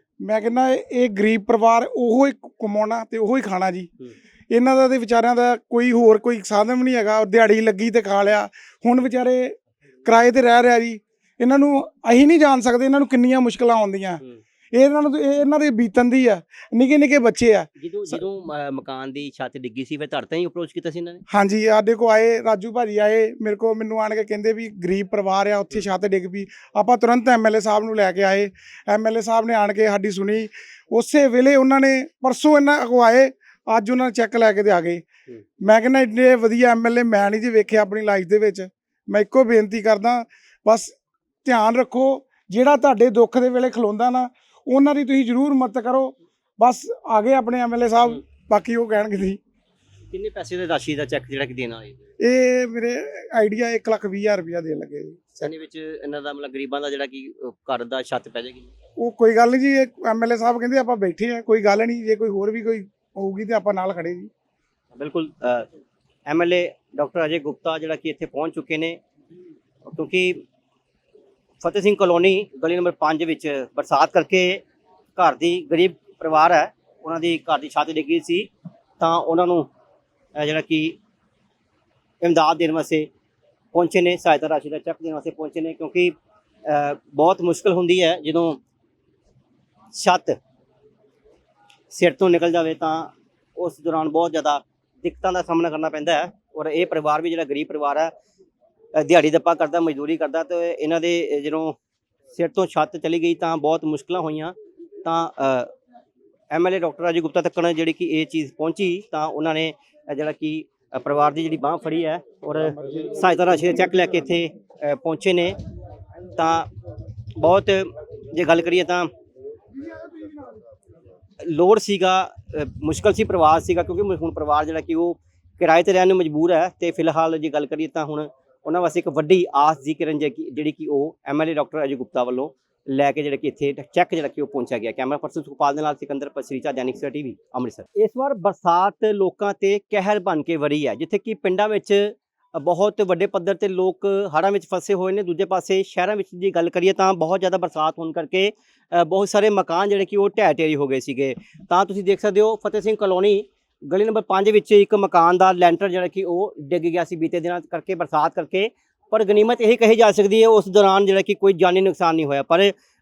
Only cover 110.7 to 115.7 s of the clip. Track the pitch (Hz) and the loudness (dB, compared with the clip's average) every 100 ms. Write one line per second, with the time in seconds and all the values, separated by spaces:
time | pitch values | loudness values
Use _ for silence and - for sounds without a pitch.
110.7 | _ _ 131 143 143 147 147 160 156 139 | _ _ -12 -6 0 0 0 -6 -4 -4
111.7 | 165 160 160 160 170 - _ 151 151 156 | -6 -6 -4 -4 -6 -10 _ -10 -4 -4
112.7 | 147 139 156 156 - 185 170 180 160 175 | -6 -12 -10 -10 -2 0 2 2 2 0
113.7 | 170 180 185 175 180 135 170 165 - _ | 0 0 2 0 -2 -2 -4 -4 -10 _
114.7 | - 147 139 165 156 190 175 175 196 - | -10 -6 -4 -6 -4 0 0 -2 -6 -14